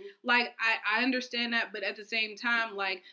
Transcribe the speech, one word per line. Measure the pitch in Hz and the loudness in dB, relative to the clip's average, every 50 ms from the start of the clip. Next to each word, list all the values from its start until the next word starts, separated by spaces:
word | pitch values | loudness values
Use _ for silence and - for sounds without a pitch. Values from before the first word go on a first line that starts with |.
| 196 - - _ - | -16 -18 -16 _ 2
Like, | 247 240 247 233 233 - - | 4 4 4 4 2 -2 0
I, | 226 226 226 - - 208 214 226 | 0 2 2 2 0 0 2 2
I | 247 | 4
understand | 269 254 254 247 - - 240 240 233 233 | 2 2 0 -2 -2 -2 -2 -2 0 0
that, | 233 208 202 | 0 -2 -2
but | 208 208 190 | -4 -4 -4
at | 208 208 | -4 -4
the | 220 202 | -4 -4
same | - 226 226 220 214 208 | -2 0 0 -2 -2 -4
time, | 202 240 240 233 233 226 220 202 | -4 0 0 2 2 0 0 -2
like, | 196 196 190 190 - - - | -2 -2 -2 -2 -4 -8 -14